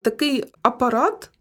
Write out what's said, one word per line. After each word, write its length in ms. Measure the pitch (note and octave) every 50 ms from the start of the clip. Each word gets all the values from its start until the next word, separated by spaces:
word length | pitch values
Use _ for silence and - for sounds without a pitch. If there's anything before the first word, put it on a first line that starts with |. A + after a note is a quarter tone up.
такий 440 | - A3+ A3+ - D4 D4 C#4 B3 - - - _
апарат 680 | - A#3+ B3 B3 B3 A#3+ A3+ A3+ C#4+ G#4+ G#4+ - - - _ _